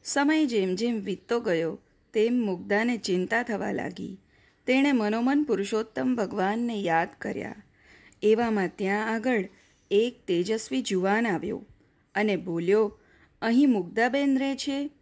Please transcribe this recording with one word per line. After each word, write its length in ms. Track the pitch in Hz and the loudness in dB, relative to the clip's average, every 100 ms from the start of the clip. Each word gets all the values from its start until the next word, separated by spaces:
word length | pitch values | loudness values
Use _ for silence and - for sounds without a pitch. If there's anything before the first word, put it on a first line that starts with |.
સમય 420 | - 277 285 311 302 | 0 2 4 4 2
જેમ 300 | 226 190 185 | 2 0 0
જેમ 240 | 233 226 | 0 -2
વીતતો 400 | 190 180 - 233 | -4 -8 -2 -2
ગયો 400 | 214 165 160 - _ _ _ | 0 0 0 -4 _ _ _
તેમ 320 | 220 220 247 214 | 0 2 2 0
મુગ્ધાને 520 | 175 196 202 233 233 | -2 -2 0 0 -2
ચિંતા 460 | - 185 180 226 | -2 -2 0 -2
થવા 280 | 240 202 202 | -2 -4 -4
લાગી. 460 | 202 - 180 202 190 _ _ _ _ - | -4 -6 -8 -12 -12 _ _ _ _ 0
તેણે 240 | 262 285 | 2 2
મનોમન 520 | 262 208 220 247 285 | 2 0 0 2 2
પુરુષોત્તમ 720 | 294 196 202 220 220 - 262 247 | 2 0 0 -2 -4 -4 -2 0
ભગવાનને 600 | 196 208 190 220 240 220 | -2 -2 -2 0 -2 -2
યાદ 320 | 180 165 180 - | 0 0 0 -6
કર્યા. 340 | 208 - - 214 - _ _ - - _ | -8 -6 -8 -12 -20 _ _ -20 -20 _
એવામાં 440 | 208 220 233 214 180 | 4 4 4 0 -2
ત્યાં 460 | - 190 208 220 | -2 -2 -2 -2
આગળ 300 | 226 233 233 185 - _ _ _ | -2 0 -2 -2 -10 _ _ _
એક 240 | 202 233 240 - | 2 2 -4 -4
તેજસ્વી 540 | 175 180 220 - 262 | -2 0 -2 -2 -2
જુવાન 460 | 220 190 185 208 233 | -2 0 2 2 0
આવ્યો. 380 | 165 185 - - - _ _ _ - | -2 -4 -8 -10 -20 _ _ _ -2
અને 200 | 214 185 | 0 0
બોલ્યો, 640 | 180 170 170 208 208 208 _ _ _ _ | -2 -4 2 2 2 -4 _ _ _ _
"અહીં 280 | 220 233 285 | 0 4 4
મુગ્ધાબેન 680 | 220 175 202 240 269 285 269 | 4 0 0 0 2 2 2
રહે 180 | 277 269 | 0 -4
છે?" 340 | - 277 285 _ | -4 -4 -6 _